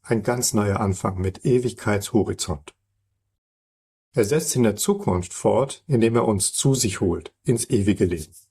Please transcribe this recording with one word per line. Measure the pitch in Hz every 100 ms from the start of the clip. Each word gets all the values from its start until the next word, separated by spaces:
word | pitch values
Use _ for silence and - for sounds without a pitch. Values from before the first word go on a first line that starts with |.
Ein | - 117
ganz | 98 123 -
neuer | 110 104 98
Anfang | 101 92 107 95
mit | 95 -
Ewigkeitshorizont. | 120 123 120 - - 104 - 113 90 98 - 76 - _ _ _ _ _ _ _ _ _ _ _ _ _ _
Er | -
setzt | 101 151 160 127
in |
der | 113 101
Zukunft | - 202 202 90 90
fort, | - 110 107 139 - -
indem | 123 113 117
er | 117
uns | 101 -
zu | - 139
sich | 131 101 -
holt, | 98 85 - _
ins | - 117 -
ewige | 113 98 98 95
Leben. | 85 76 - _